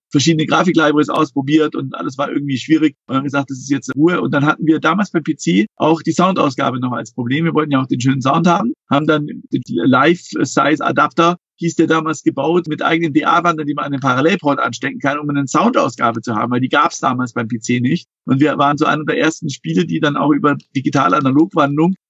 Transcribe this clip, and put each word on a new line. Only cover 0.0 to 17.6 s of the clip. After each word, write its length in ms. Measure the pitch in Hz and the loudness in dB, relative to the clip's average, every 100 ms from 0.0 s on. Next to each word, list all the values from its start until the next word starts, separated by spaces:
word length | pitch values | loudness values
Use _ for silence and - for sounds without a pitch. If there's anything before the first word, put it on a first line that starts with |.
| _ | _
verschiedene 360 | 147 151 160 156 | 0 2 2 2
Grafik-Libraries 640 | 160 170 160 151 151 147 | 2 2 4 4 4 2
ausprobiert 680 | 156 156 143 135 156 151 - | 0 -2 -2 2 2 2 -2
und 180 | 135 | -8
alles 220 | - 165 131 | -8 -8 -6
war 160 | 139 | -4
irgendwie 240 | 143 143 131 | -4 -4 -4
schwierig. 360 | - 156 151 - - | 0 2 2 -2 -4
Und 100 | 135 | -4
dann 80 | |
gesagt, 260 | 139 143 135 | -2 -2 -4
das 80 | 131 | -6
ist 120 | 127 | -4
jetzt 240 | 139 - | -4 -4
Ruhe. 260 | 127 165 180 | 2 2 2
Und 100 | 170 | 0
dann 140 | 143 147 | 0 0
hatten 200 | - 156 | 0 2
wir 140 | 156 | 2
damals 300 | 160 180 202 | 2 0 0
beim 120 | 170 | -2
P 140 | 156 151 | -2 -4
C 300 | - 180 214 - | 0 2 0 0
auch 240 | 151 160 | 0 2
die 100 | 160 | 0
Soundausgabe 680 | 160 180 185 147 139 139 127 | 2 2 2 0 0 -2 -2
noch 120 | 127 | -4
als 200 | 120 113 | -4 -8
Problem. 320 | - 120 143 | -6 -4 0
Wir 100 | 165 | 0
wollten 160 | 156 151 | 0 0
ja 100 | 135 | 0
auch 40 | 131 | 0
den 140 | 131 | -2
schönen 220 | 127 135 | 0 0
Sound 240 | 127 160 170 | 0 2 2
haben, 240 | 170 220 - - | 2 0 -6 -2
haben 160 | 139 151 | -2 0
dann 200 | 156 147 | -2 -4
den 360 | - - 139 123 | -10 -8 -6 -4
Life-Size-Adapter, 1700 | 113 107 127 143 175 - - 127 - 139 151 - 139 147 - 170 175 _ - | -2 2 4 4 0 -4 -6 -4 0 0 0 0 0 0 2 0 0 _ -8
hieß 180 | 170 160 | -4 0
der 100 | 156 | 2
damals, 360 | 165 156 156 | 2 -2 -4
gebaut 440 | - 139 143 175 165 | -4 -2 0 0 -2
mit 140 | 151 | -4
eigenen 320 | - 165 170 | -2 0 0
D-A-Wandern, 520 | 143 - 170 175 160 147 | 0 2 2 0 -2 -4
die 80 | |
man 120 | 147 143 | -6 -6
an 60 | |
den 80 | 139 | -2
Parallelport 580 | 131 123 151 196 143 135 | 0 2 2 2 0 0
anstecken 400 | 123 123 135 123 | -2 -4 -6 -4
kann, 200 | 139 147 | -4 -2
um 100 | 147 | -2
eine 160 | 143 139 | -2 0
Soundausgabe 760 | 151 202 254 151 - 123 113 | 2 2 2 -2 -2 -2 -2
zu 140 | 113 | -4
haben, 160 | 107 120 | -4 -2
weil 80 | 123 | -2
die 80 | 127 | 0
gab's 300 | 147 151 - | 0 0 -2
damals 320 | 143 127 123 | -4 -2 -4
beim 160 | - 117 | -6 -6
P 100 | 117 | -6